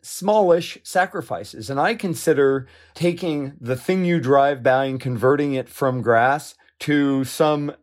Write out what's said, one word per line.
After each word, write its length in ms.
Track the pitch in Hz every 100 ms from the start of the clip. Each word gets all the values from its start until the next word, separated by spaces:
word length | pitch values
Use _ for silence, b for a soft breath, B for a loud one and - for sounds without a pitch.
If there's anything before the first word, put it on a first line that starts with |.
smallish 760 | - - 190 214 185 170 170 -
sacrifices. 880 | - 185 170 180 - 87 104 - 107
And 100 | 139
I 140 | 175
consider 760 | 233 190 147 - 143 139 135 131 b b -
taking 580 | 175 175 180 147 139 143
the 140 | 120 127
thing 300 | - 185 175
you 140 | 170
drive 440 | 123 139 139 143
by 220 | 123 131 135
and 140 | 131
converting 540 | 131 123 127 143 147
it 160 | 135 127
from 320 | - 135 127
grass 540 | 113 113 123 147 - - b b
to 440 | - 147 143 135
some 520 | 127 - 156 151 143 -